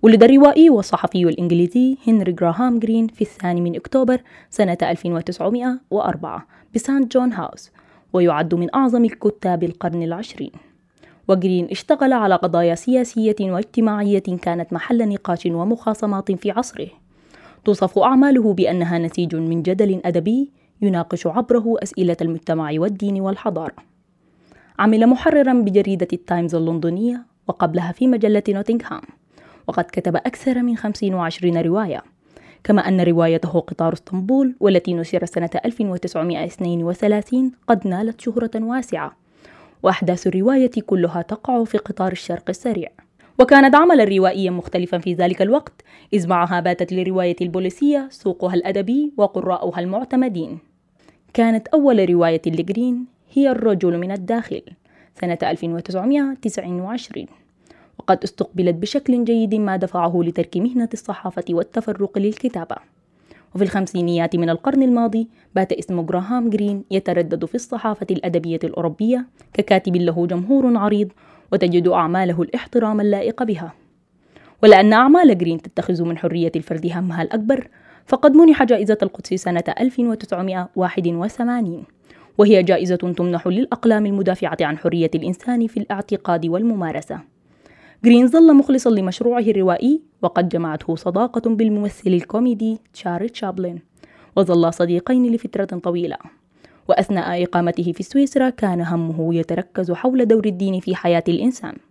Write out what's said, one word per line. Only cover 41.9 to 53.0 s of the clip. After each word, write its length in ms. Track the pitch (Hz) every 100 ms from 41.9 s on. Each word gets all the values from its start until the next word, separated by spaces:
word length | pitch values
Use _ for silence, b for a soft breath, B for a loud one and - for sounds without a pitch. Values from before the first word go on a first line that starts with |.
| 196 190
الشرق 320 | 180 - 170 -
السريع. 400 | 185 247 208 - _ _ _ b -
وكان 360 | 247 277 277 285
عملًا 280 | 339 320
روائيا 480 | 208 196 185 185 190
مختلفا 460 | 180 - - 180 180
في 160 | 175
ذلك 280 | 175 180 185
الوقت، 400 | 196 269 - _ b b b
إذ 140 | 208 170
معها 320 | 180 170 180
باتت 340 | 170 175 180
للرواية 420 | 180 185 185 180 175
البوليسية 680 | 180 180 185 185 285 285 269
سوقها 420 | - 202 180 180
الأدبي 600 | 180 180 196 190 262 302 285
وقراءها 600 | 202 - 185 180 175 180
المعتمدين. 800 | 180 196 254 254 254 180 160 165 _ _ _ _ b b b
كانت 340 | - 226 226 226
أول 420 | 311 285 226 185
رواية 320 | 175 170 165 165
لجرين 580 | 160 175 202 247 247